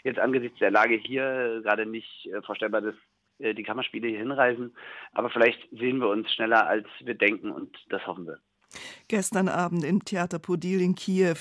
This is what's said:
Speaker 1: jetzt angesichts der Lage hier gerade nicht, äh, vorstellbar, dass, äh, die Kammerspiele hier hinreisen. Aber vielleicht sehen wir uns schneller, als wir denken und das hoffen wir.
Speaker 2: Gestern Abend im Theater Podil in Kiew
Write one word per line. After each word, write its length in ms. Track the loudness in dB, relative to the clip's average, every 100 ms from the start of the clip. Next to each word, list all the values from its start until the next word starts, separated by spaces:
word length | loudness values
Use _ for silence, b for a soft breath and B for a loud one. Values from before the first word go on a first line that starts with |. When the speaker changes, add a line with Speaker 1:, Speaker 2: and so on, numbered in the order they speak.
Speaker 1:
jetzt 160 | -6 0
angesichts 400 | 2 0 -2 0
der 140 | 4
Lage 240 | 6 4 2
hier 640 | 0 -4 -2 -2 -2 -2
gerade 240 | 0 0 0
nicht, 400 | -6 -12 -16 -10
äh, 160 | -8
vorstellbar, 380 | -8 -4 -2 0
dass, 160 | -2 -6 _ _ _ -8
äh, 160 | -6
die 80 | -4
Kammerspiele 460 | -6 -6 -6 -6 -4
hier 100 | -4
hinreisen. 560 | -2 2 2 2 -6 B B B B
Aber 180 | -4 -2
vielleicht 300 | 4 4 4 -6
sehen 280 | -4 -2 2
wir 100 | 2
uns 240 | 0 -2
schneller, 340 | -2 4 4 6
als 220 | 2 -2 -10
wir 100 | -10
denken 380 | 2 2 2 -4
und 240 | -8 -10 -14 -10
das 160 | -8
hoffen 220 | -6 -8 -10
wir. 140 | -14 _ _ _ B B B -4
Speaker 2:
Gestern 400 | -2 0 0 2
Abend 380 | 2 0 0
im 200 | 2 0
Theater 360 | 0 -2 -2 -4
Podil 400 | -2 -2 0 2
in 160 | 2 0
Kiew 400 | 0 2 4 2